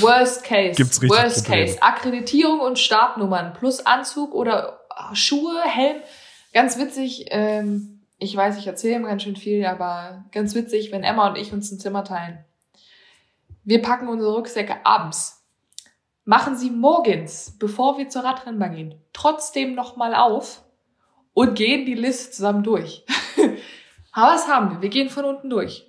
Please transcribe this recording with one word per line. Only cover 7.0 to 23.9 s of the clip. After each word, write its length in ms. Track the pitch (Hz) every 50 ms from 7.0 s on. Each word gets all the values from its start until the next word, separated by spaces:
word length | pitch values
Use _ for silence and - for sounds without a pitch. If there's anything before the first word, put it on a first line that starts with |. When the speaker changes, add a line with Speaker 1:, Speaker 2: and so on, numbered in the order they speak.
| 262 254 - - - -
Speaker 1:
ähm, 640 | - 214 214 214 214 214 208 208 208 202 208 - - _ _ _ _ -
ich 160 | 196 196 202
weiß, 220 | 196 196 202 202 -
ich 80 | -
erzähle 300 | 185 185 - - 226 233
immer 120 | 233 226 220
ganz 140 | 202 196
schön 140 | 196 202 196
viel, 280 | - - 208 208 202 196
aber 600 | 185 185 180 180 180 175 175 175 190 185 190 - _
ganz 220 | - 214 208 208 -
witzig, 340 | 233 226 - 208 214 214 -
wenn 140 | 202 196 190
Emma 240 | 208 214 220 202 196
und 80 | -
ich 160 | - 208 -
uns 180 | 208 202 202 -
ein 80 | 202 190
Zimmer 240 | - 196 196 202
teilen. 420 | 196 196 185 170 170 170 170 156 - _ _ _ _ _ _ _ _ _ _ _ _ _ _ _ _ _ _ _ _ - - -
Wir 180 | - 202 226 226
packen 280 | 220 233 247 247 254 240
unsere 240 | 226 226 214 214 214
Rucksäcke 500 | 233 226 - - 214 202 - - - -
abends, 600 | - - 170 170 160 - - - - - _ _ _ _ _ _ _ _ - - _ _ _ _ _ _ _ _
machen 320 | 208 277 254 - 277 262
sie 140 | 240 254 247
morgens, 840 | 233 233 247 294 339 339 - 226 170 160 160 - - - - - - -
bevor 360 | 214 208 208 - 254 277 277
wir 120 | 285 277 269
zur 160 | - 254 254
Radrennbahn 500 | 254 262 - - 240 226 208 190 170 165
gehen, 200 | 160 160 156 - - _ _
trotzdem 640 | - - - 302 311 311 - - - 277 269 262 254
nochmal 380 | 254 247 - - 240 240 226 226
auf 480 | 233 - - 214 277 - - - - _ _ _ _ _ _ _ _ _ _ _ _ _ _
und 220 | - 214 254 214 202
gehen 320 | 208 220 233 285 277 262
die 80 | 254 240
Liste 380 | 226 233 269 254 - - -
zusammen 320 | - - 196 208 202 208 202
durch. 400 | 226 214 170 - - - - _ - - - - - -
<laughs> 760 | - 349 220 - - - - - - - _